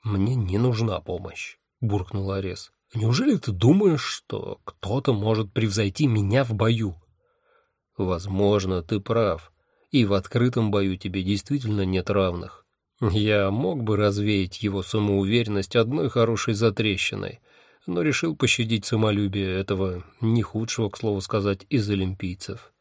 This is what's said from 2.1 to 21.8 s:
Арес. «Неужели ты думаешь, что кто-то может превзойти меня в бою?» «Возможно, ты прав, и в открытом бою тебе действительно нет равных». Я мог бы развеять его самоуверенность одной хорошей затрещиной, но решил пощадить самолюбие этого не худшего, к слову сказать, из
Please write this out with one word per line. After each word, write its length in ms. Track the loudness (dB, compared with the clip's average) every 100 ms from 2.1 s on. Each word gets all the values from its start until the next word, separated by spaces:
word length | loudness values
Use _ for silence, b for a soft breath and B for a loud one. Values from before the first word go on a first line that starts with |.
| -6 -4
Арес. 420 | -4 -6 -8 -14 _ _
«Неужели 420 | -2 0 2 2 0
ты 160 | -2
думаешь, 500 | 2 6 6 6 2
что 580 | -2 -10 _ -8 -8 -12
кто-то 480 | -14 -12 -4 -2 2
может 400 | 0 2 0 0
превзойти 540 | 0 0 2 0 2 2
меня 380 | 2 2 2
в 100 | 2
бою?» 420 | 0 2 2 -2 -6 _ _ _ _ _ _ _ _ _ -4
«Возможно, 880 | -2 -2 -2 2 4 4 2 -4
ты 160 | -2 -4
прав, 540 | 0 0 0 -2 -8 _ _ _ _
и 140 | 2
в 100 | 4
открытом 560 | 2 0 0 2 2 0
бою 260 | 0 -2 -4
тебе 260 | -6 -4
действительно 600 | -2 -2 -2 -4 -2 -2
нет 240 | 0 0 0
равных». 580 | 0 0 -2 -10 -16 _ _ _ _
Я 500 | 0 2 2 2 2
мог 320 | 0 -2 -2
бы 140 | 0 2
развеять 680 | 2 2 0 2 0 -2
его 200 | -4 -2
самоуверенность 920 | -2 0 2 2 2 0 0 -2 0
одной 360 | 0 2 0 -2
хорошей 420 | 2 2 2 -2
затрещиной, 880 | 2 2 2 -2 0 -2 -4 -8 -12 b b b b -6
но 160 | 0
решил 340 | 0 0 -2 0
пощадить 480 | 0 0 0 -2
самолюбие 720 | 0 0 2 2 0 -2 -2 -2
этого 460 | -2 -2 -2 -4 -12 _
не 220 | 0 2
худшего, 480 | 0 -4 -4 -2 -4
к 80 | -2
слову 240 | -2 -2
сказать, 420 | -2 -2 0 -2 -2
из 180 | -2